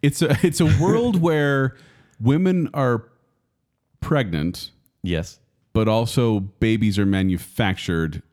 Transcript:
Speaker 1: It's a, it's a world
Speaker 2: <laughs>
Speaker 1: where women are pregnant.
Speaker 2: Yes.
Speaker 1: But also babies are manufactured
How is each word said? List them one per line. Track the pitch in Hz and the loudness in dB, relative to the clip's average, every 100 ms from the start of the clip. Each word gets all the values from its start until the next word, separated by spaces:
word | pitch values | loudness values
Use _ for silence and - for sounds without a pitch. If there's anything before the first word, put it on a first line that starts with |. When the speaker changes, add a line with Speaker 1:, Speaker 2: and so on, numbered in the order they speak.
Speaker 1:
It's | 143 - | 0 0
a, | 156 143 185 | 0 2 2
it's | 147 | 2
a | 160 143 | 2 4
world | 175 220 240 190 | 4 2 2 2
Speaker 2:
<laughs> | |
Speaker 1:
where | 165 156 143 139 135 - - _ _ _ | 0 2 0 2 0 -4 -20 _ _ _
women | 110 143 185 185 151 | 0 2 2 0 -2
are | - 131 117 - _ _ _ _ _ _ _ _ _ | -2 0 -2 -4 _ _ _ _ _ _ _ _ _
pregnant. | - 151 113 82 80 87 - _ _ _ | -2 -2 0 -2 -4 -6 -14 _ _ _
Speaker 2:
Yes. | 90 82 - - _ _ _ | -4 -4 -4 -12 _ _ _
Speaker 1:
But | - 110 | -2 2
also | 110 117 - 120 107 | 0 0 0 0 0
babies | 98 - 110 107 107 98 | -4 -2 0 2 0 0
are | 101 | 0
manufactured | 98 95 90 - - 107 92 - 85 80 76 - | 2 0 -2 -6 -4 -2 -2 -4 -4 -4 -8 -14